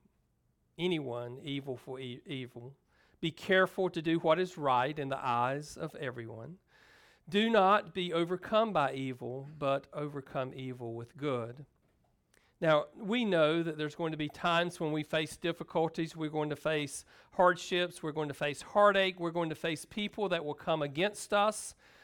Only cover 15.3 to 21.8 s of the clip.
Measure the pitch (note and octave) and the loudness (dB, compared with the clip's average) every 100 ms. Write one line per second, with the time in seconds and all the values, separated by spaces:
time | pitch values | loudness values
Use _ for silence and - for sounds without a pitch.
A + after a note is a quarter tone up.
15.3 | - E3+ E3 - E3+ D#3+ E3 E3 E3 D#3 | -4 -4 -4 -4 0 0 -2 -6 -4 -4
16.3 | D#3 D3+ D3 D#3 D#3 C#3+ - - - - | -2 -2 -2 -2 -2 -2 -8 -14 -20 -6
17.3 | - F3+ F3 - F3+ F3 - D#3 D3+ D3 | 4 6 4 0 0 0 -4 -6 -4 -4
18.3 | C3 D3 C#3+ - G#3 G#3 G3 F#3+ F#3 E3+ | -2 -4 -4 0 6 8 8 4 0 -2
19.3 | E3 E3 D3+ E3 D3+ - - G#3 - G3 | -2 -2 -2 -4 -4 -6 -6 -4 -2 -2
20.3 | E3+ D3 C#3+ - D#3+ C#3+ C#3 G3+ G#3 - | -2 -2 -6 0 0 0 0 -2 -2 0
21.3 | G#3 G#3 G#3 - - | 2 2 0 -8 -14